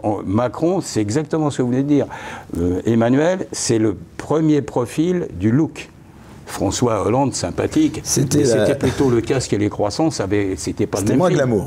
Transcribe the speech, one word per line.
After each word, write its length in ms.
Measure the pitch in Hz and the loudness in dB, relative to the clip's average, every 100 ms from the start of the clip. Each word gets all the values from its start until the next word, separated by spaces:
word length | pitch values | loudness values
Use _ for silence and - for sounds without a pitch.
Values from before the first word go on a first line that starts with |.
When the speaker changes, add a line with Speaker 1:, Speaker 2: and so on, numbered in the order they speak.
Speaker 1:
on, 160 | 104 98 92 | -4 -2 0
Macron, 560 | 104 123 120 165 185 | 0 0 0 0 0
c'est 200 | 139 - | -2 -2
exactement 480 | 101 123 151 160 151 | 0 -2 -2 0 -2
ce 80 | 135 | 0
que 40 | |
vous 60 | 123 | 0
venez 140 | 127 | 0
de 40 | 139 | 2
dire. 200 | 143 110 - - - - - | 2 2 -6 -12 -14 -10 -2
Euh, 240 | 87 90 - | 0 0 2
Emmanuel, 640 | 117 117 131 160 190 - | 2 4 4 2 0 -4
c'est 280 | - - 117 | -6 0 2
le 180 | 110 92 - - | 2 -2 -10 -12
premier 440 | - 151 160 147 | -2 0 4 2
profil 640 | - - 120 - 165 180 - | 0 -4 -4 -2 0 0 -4
du 180 | 87 104 | -2 2
look. 380 | 123 160 - - - - - - - - | 2 0 -4 -16 -18 -20 -20 -20 -20 -12
François 560 | - 95 - 123 110 | -4 -2 0 0 2
Hollande, 300 | 92 123 139 | 2 2 0
sympathique, 680 | - - - 104 156 156 - | -2 -6 -2 -2 2 0 0
Speaker 2:
C'était 340 | - - 139 143 | -2 0 2 2
Speaker 1:
mais 60 | |
Speaker 2:
la 240 | 139 110 104 | 2 2 2
Speaker 1:
c'était 100 | 139 | 0
plutôt 320 | 135 - 135 | -2 0 2
le 100 | 117 | 2
casque 320 | - 139 - | 0 -2 0
et 40 | 107 | 0
les 100 | 104 | 0
croissants, 440 | - 104 101 160 | 0 -2 0 -2
ça 140 | - 98 | 0 -2
avait... 280 | 104 98 92 | 0 0 -4
c'était 280 | - - 104 | -6 -4 -2
pas 140 | 104 | 0
le 20 | |
Speaker 2:
C'était 120 | 104 | 2
Speaker 1:
même 40 | 127 | 2
Speaker 2:
moins 120 | 180 | 4
Speaker 1:
film. 100 | 151 | 2
Speaker 2:
glamour, 260 | 127 110 | 2 0